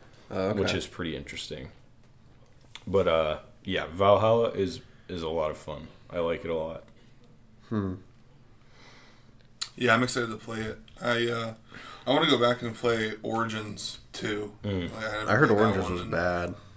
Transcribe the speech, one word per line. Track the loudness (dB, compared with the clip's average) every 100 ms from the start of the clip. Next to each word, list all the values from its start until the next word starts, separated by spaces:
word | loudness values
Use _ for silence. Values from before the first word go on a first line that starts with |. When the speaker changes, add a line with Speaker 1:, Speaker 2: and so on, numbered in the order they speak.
| -20 -20 -8
Speaker 1:
Oh, | -2 0
okay. | 0
Speaker 2:
which | 0
is | -2 -4
pretty | -8 -8 -8
interesting. | -10 -12 -10 -12 -14 -18 -20 -20 -20 -20 -20 -20 -20 -20 -20 -16 0
But, | 2 4
uh, | 4 2 -2 -8 -14
yeah, | -6 -4 -4
Valhalla | 2 6 6 6 4 2
is, | 0 -2 -4 -14 -20 -12
is | -8
a | -4
lot | -2 -4
of | -6
fun. | -10 -12 -12 -18 -10
I | -4
like | -2 -2
it | -4
a |
lot. | -4 -4 -8 -16 -20 -20 -20 -20 -20 -20 -20 -8
Speaker 1:
Hmm. | -4 -4 -6 -14 -20 -20 -20 -20 -20 -20 -20 -20 -20 -20 -20 -20 -20 -18 -8 -8 0
Speaker 3:
Yeah, | 4
I'm | 4
excited | 4 0 -4
to | -6
play | -8 -8
it. | -8 -10 -16 -6
I, | -2 0 0
uh, | -2 -6 -10 -16 -18 -18 -6 0
I |
wanna | 2 4
go | 4
back | 4 2
and | -4
play | -2 0 0 -2 -6
Origins | -4 -2 -2 -4 -8 -8 -8 -10 -14
too. | -8 -6 -4 -6 -8
Speaker 2:
Mm. | -4 -4 -4
Speaker 3:
Like, | -6
I | -6 -4
never | 2
Speaker 1:
I |
heard | 6 8
Speaker 3:
played | 8
that |
Speaker 1:
Origins | 6 4
Speaker 3:
one, | 0
Speaker 1:
was | -2
Speaker 3:
and | -2
Speaker 1:
bad. | 0 2 0 -2 -6 -16